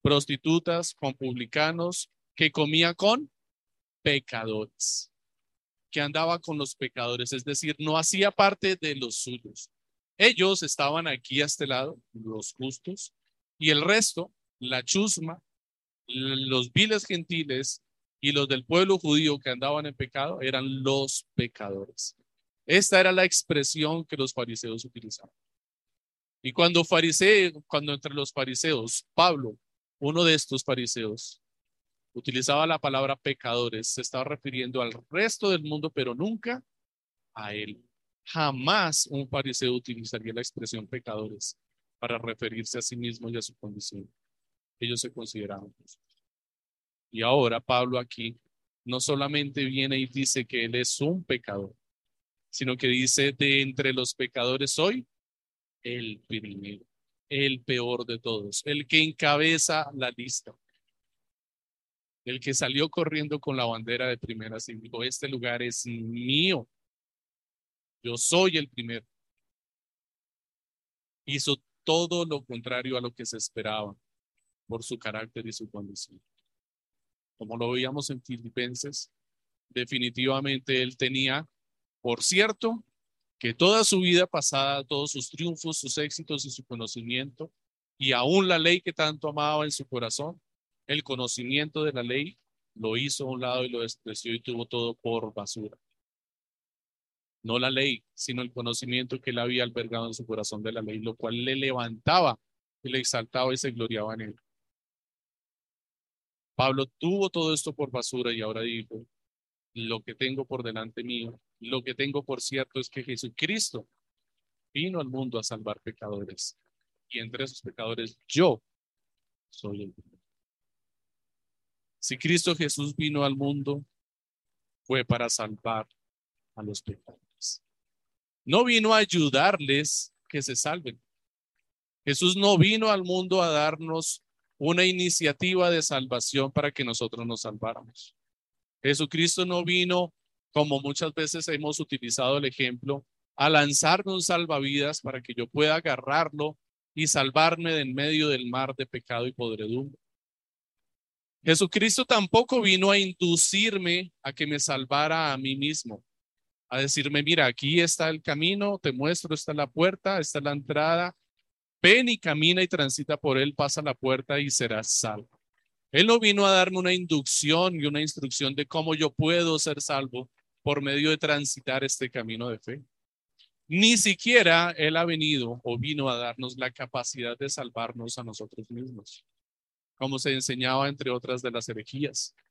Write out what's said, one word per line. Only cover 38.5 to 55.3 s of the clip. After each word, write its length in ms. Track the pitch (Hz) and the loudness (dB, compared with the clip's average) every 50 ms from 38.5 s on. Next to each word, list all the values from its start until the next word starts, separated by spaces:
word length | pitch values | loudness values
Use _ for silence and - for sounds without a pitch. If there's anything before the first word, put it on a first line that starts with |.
| 139 127 131 156 196 214 185 160 151 - - | 0 0 2 2 4 4 2 2 0 0 -2
un 200 | - 143 139 135 123 | -2 -4 -6 -4 -4
fariseo 440 | 139 139 139 135 120 - 135 123 123 | -4 -4 -2 -4 -4 -2 0 0 0
utilizaría 600 | 123 120 - 120 117 113 110 - 113 110 110 113 | 0 -4 -6 -10 -10 -10 -8 -10 -8 -8 -8 -8
la 80 | 117 | -6
expresión 460 | 123 - - - 113 110 - 110 107 | -8 -8 -10 -10 -10 -8 -8 -10 -10
pecadores 680 | - - 120 - - 110 107 107 107 107 101 - - - _ _ _ _ _ _ _ _ _ | -10 -12 -12 -10 -8 -8 -8 -8 -8 -10 -10 -12 -12 -12 _ _ _ _ _ _ _ _ _
para 180 | 120 117 117 | -6 -6 -6
referirse 600 | 113 117 117 113 - 120 110 113 113 110 - - 123 | -6 -6 -8 -8 -6 -6 -6 -6 -6 -8 -8 -6 -6
a 20 | |
sí 140 | 117 - 123 | -6 -6 -6
mismo 340 | 120 120 120 113 117 117 117 | -6 -6 -6 -8 -8 -8 -8
y 80 | 117 | -6
a 40 | 117 | -6
su 140 | 107 - - | -8 -10 -12
condición. 560 | _ - 104 - 104 - - 101 101 95 - _ _ _ _ _ _ _ _ _ _ _ _ _ - | _ -16 -14 -14 -12 -12 -12 -12 -14 -16 -18 _ _ _ _ _ _ _ _ _ _ _ _ _ -8
Ellos 220 | 123 120 120 117 | -6 -6 -4 -4
se 100 | 123 120 | -6 -8
consideraban 600 | - 123 113 - - 110 101 98 98 98 104 101 - | -10 -12 -14 -12 -10 -8 -8 -8 -10 -12 -14 -18 -20
justos. 300 | _ _ - - _ _ _ _ _ _ _ _ _ _ _ _ _ _ _ _ _ _ _ _ _ _ _ | _ _ -20 -20 _ _ _ _ _ _ _ _ _ _ _ _ _ _ _ _ _ _ _ _ _ _ _
Y 100 | - 110 | -4 0
ahora 380 | 113 120 135 147 127 117 113 120 | 2 4 6 6 6 4 2 0
Pablo 400 | - - 127 123 127 123 127 123 | 0 2 2 2 2 2 0 -2
aquí 380 | 123 123 - - 113 113 117 - _ _ _ _ _ _ _ _ - | -4 -6 -8 -8 -8 -8 -10 -12 _ _ _ _ _ _ _ _ -8
no 140 | 120 127 127 | -6 -4 -2
solamente 680 | - - 143 139 139 143 147 147 143 139 131 147 139 | 0 0 0 0 0 0 0 -2 -2 -2 -2 -4 -2
viene 320 | 131 131 135 135 135 135 | -2 0 -2 0 0 0
y 100 | 131 131 | -2 -2
dice 380 | 127 123 135 135 131 - 135 120 | -4 -4 -2 -2 0 0 -2 -2
que 200 | - - 120 117 | -4 -2 -4 -2
él 100 | 113 117 | -2 -2
es 240 | 123 123 - - - | -2 -2 -2 -2 -2
un 220 | 143 151 180 190 170 | -2 -2 -2 -2 -4
pecador, 520 | - 131 120 - - 101 101 98 95 - _ _ _ _ _ _ _ _ _ _ _ _ _ _ _ | -4 -4 -4 -4 -6 -8 -6 -8 -8 -12 _ _ _ _ _ _ _ _ _ _ _ _ _ _ _
sino 280 | - - 131 131 156 | -8 -6 -4 -4 -2
que 100 | 127 139 | 0 0
dice, 460 | 127 123 127 131 127 - - 139 143 135 | 2 2 2 2 2 2 2 2 2 2
"De 280 | - 143 139 139 139 | 2 2 4 4 4
entre 320 | 135 135 127 131 135 135 131 | 2 0 -2 -2 -2 0 0
los 200 | 127 123 - - | -2 -2 -4 -4
pecadores 580 | - 127 120 - 131 120 123 127 131 135 135 | -4 -6 -6 -4 -2 -2 0 0 0 -2 -2
soy 340 | - - 160 196 240 262 233 _ _ _ _ _ | 0 2 2 2 2 -2 -6 _ _ _ _ _